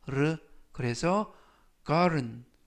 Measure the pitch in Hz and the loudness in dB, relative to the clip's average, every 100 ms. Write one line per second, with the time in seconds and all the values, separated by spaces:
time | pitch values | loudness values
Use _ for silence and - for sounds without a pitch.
0 | - 135 147 160 - - - - 123 120 | -4 0 0 0 -10 -20 -18 -6 -4 -2
1 | 165 196 214 - - _ _ _ - 151 | 0 0 -2 -10 -20 _ _ _ 0 2
2 | 180 160 120 117 123 _ | 4 2 -4 -10 -18 _